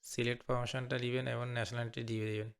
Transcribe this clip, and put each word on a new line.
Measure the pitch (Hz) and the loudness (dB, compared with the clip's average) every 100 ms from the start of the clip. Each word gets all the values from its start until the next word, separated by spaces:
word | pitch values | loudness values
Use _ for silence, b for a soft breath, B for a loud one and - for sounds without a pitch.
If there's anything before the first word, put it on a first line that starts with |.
| - | -6
সিলেক্ট | - 120 120 - | 0 2 0 0
প্রফেশনটা | 123 120 131 127 131 | 0 2 -2 0 0
দিবেন | 123 123 131 | 2 2 0
এবং | 117 123 120 | -2 -2 0
ন্যাশনালিটি | 110 120 117 113 117 | 0 0 -2 -2 -2
দিয়ে | 113 107 | 0 0
দিবেন। | 107 110 - | 0 -2 -8